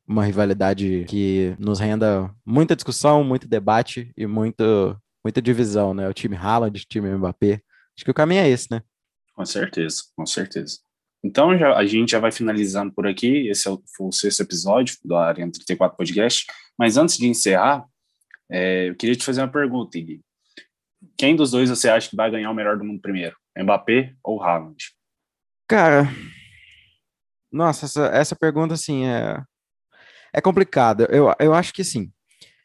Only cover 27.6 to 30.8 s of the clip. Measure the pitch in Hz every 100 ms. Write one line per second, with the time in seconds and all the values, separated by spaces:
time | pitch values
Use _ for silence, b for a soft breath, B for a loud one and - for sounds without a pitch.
27.6 | 165 143 143 - 139 131 151 170 160 147
28.6 | 160 160 - 139 127 117 55 - 135 _
29.6 | _ _ _ b b b b - 185 190
30.6 | 190 -